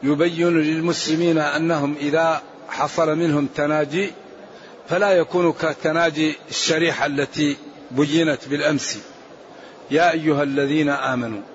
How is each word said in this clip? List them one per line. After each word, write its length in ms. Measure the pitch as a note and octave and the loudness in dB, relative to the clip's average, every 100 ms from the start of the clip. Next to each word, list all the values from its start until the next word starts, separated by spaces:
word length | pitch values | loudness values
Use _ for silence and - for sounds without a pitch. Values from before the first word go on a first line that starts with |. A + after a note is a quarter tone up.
يبين 560 | C3+ D3 E3+ E3 E3+ E3 | 0 2 2 2 2 2
للمسلمين 760 | D3+ D#3+ E3+ E3 - D#3+ E3+ D#3+ | 2 0 -2 -2 -2 0 2 2
أنهم 580 | D3 D3 E3 D#3+ C#3+ D3 | 2 0 0 0 0 -2
إذا 420 | C#3+ D3+ E3 D#3 - - - | 0 2 2 0 -6 -20 -14
حصل 460 | - C#3+ - D#3+ D#3 | -4 -2 2 0 2
منهم 320 | E3+ D3 C#3 - | 2 2 0 -2
تناجي 560 | D3 D#3 D3+ D#3 G3 - - - - - - - - | 0 0 0 -2 -4 -6 -20 -20 -20 -20 -20 -20 -4
فلا 220 | F3 G3+ | 0 4
يكون 420 | F#3 D#3+ F3+ F3 | 4 2 2 2
كتناجي 840 | D3+ E3 D3 D#3+ D#3+ E3+ D3+ D#3 D3 - | 2 -2 -2 0 2 2 2 -2 -2 -8
الشريحة 560 | - - D#3+ E3 - D3 | -4 0 2 2 0 -2
التي 520 | C#3+ C#3 - D3+ C#3 - - - | -2 -4 0 -2 -2 -10 -20 -8
بينت 560 | B2+ D3+ D#3 E3 C#3+ C3 | 0 2 4 2 0 -2
بالأمس: 520 | C#3+ C#3+ D3 - - - - - - - - - - - | -2 0 0 -2 -10 -12 -20 -20 -20 -20 -20 -20 -20 -2
"يا 200 | C#3+ F3 | 2 4
أيها 320 | E3 D#3 C#3+ | 2 0 0
الذين 460 | C#3+ C#3 C#3 D3+ D3 | 0 0 0 2 0
آمنوا". 520 | C#3+ C3 B2+ A#2 G#2+ G2+ | 0 -2 -2 -4 -8 -12